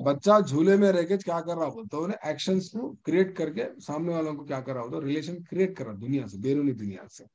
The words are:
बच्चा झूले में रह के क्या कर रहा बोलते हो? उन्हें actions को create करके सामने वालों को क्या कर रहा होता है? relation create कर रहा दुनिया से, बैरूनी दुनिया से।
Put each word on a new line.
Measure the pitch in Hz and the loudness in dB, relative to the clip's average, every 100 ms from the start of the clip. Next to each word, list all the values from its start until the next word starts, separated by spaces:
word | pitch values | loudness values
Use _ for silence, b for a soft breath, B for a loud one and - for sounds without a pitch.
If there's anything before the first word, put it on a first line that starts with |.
बच्चा | 127 139 196 214 | 0 2 6 6
झूले | 160 139 175 196 | 6 4 6 8
में | 202 | 6
रह | 175 | 4
के | 170 196 | 2 0
क्या | 190 170 | 0 -2
कर | 165 170 | -2 -2
रहा | 151 | -2
बोलते | 220 214 147 | -4 -8 -6
हो? | |
उन्हें | 170 220 151 | -4 -4 -6
actions | 147 - 190 185 | -4 0 0 0
को | 214 262 - | -6 -8 -8
create | - 165 190 - | 0 4 4 0
करके | 156 175 - - | -4 -4 -6 -8
सामने | - 151 170 | -8 -4 -2
वालों | 165 156 | -2 -2
को | 147 | -6
क्या | 143 135 | -6 -6
कर | 131 | -6
रहा | 127 | -6
होता | 117 156 | -6 -6
है? | |
relation | 139 147 151 | -4 -4 -4
create | 175 170 170 185 185 | -8 -6 0 0 -2
कर | |
रहा | 117 | -10
दुनिया | 101 117 139 110 | -8 -4 -2 -4
से, | 98 | -6
बैरूनी | 123 143 143 | -2 0 0
दुनिया | 110 104 95 - | -2 -6 -10 -14
से। | - - | -20 -20